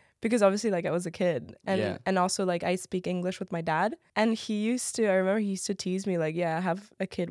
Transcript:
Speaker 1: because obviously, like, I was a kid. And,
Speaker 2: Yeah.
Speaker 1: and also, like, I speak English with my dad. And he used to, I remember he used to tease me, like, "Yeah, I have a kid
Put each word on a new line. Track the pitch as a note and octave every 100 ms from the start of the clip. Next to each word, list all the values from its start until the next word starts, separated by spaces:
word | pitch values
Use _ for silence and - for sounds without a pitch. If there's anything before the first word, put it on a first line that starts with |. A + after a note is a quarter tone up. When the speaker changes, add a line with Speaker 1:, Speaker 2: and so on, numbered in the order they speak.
| _ _
Speaker 1:
because | A3+ A#3
obviously, | G3 G3+ A3+
like, | F3+ E3+
I |
was | E3+ F3
a |
kid. | - F3+ C#3+ - - -
And, | G#2+
Speaker 2:
Yeah. | G#2 F#2+ -
Speaker 1:
and | F#3+
also, | F#3 -
like, | F#3 F3
I | E3+ F#3
speak | - F3+ F3+
English | F3+ F3+ -
with | F#3
my | E3+
dad. | E3 D#3 G3+ E4 _ -
And | A3+
he | A3 - G#3
used | G#3+ B3 - -
to, | G#3+
I |
remember | F#3+ F#3 G#3+
he | G#3
used | F#3+ -
to | G3
tease | F#3 F#3+ G3+
me, | F3
like, | D#3 D#3+
"Yeah, | E3+ D#3+
I |
have | F#3 F3+ G#3 -
a | F#3+
kid | - E3+